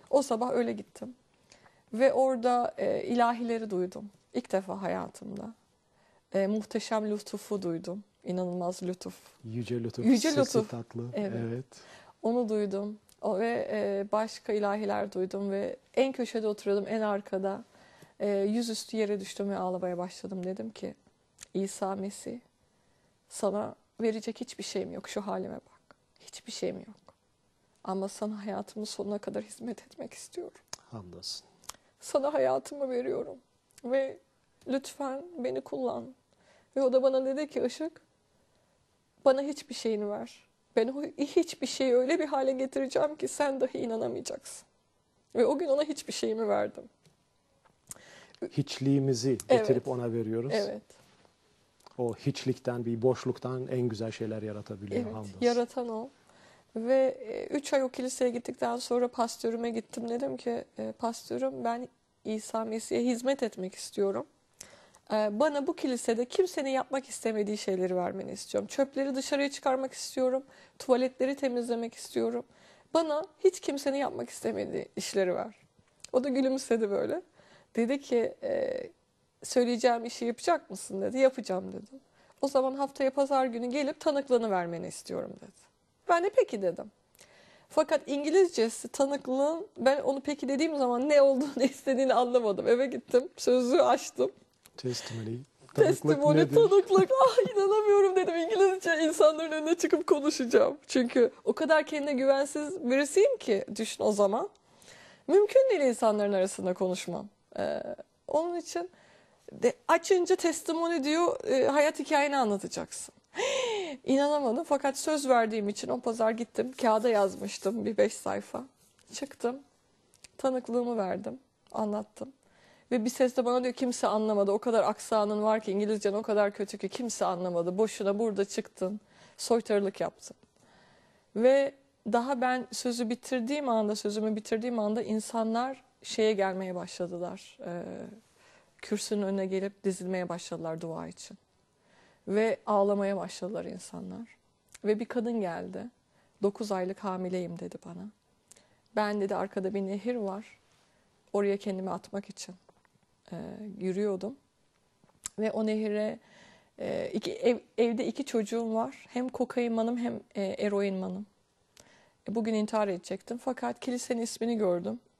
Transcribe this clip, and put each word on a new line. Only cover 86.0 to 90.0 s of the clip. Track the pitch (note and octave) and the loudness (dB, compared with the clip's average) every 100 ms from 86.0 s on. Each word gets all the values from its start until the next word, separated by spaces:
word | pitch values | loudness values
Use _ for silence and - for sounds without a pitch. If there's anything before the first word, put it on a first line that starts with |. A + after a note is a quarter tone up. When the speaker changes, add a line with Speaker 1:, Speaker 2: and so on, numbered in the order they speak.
| - | 0
Speaker 1:
Ben | E4+ | 2
de, | F#4 - | 4 2
"Peki." | A4+ A3 | 2 2
dedim. | F#3+ E3+ G#3+ - _ _ - - - - _ | -2 -4 -8 -16 _ _ -20 -20 -20 -20 _
Fakat | - D4+ D#4 - | 0 2 2 0
İngilizcesi | C#4+ D4 E4+ F#4 - A3+ - A#3+ | -4 2 6 6 4 0 0 -6
tanıklığın, | - C#4 C#4+ C#4 C4 C#4+ E4 G#4 - | 0 0 0 -2 0 2 0 -6 0
ben | A#3+ C#4+ | 2 2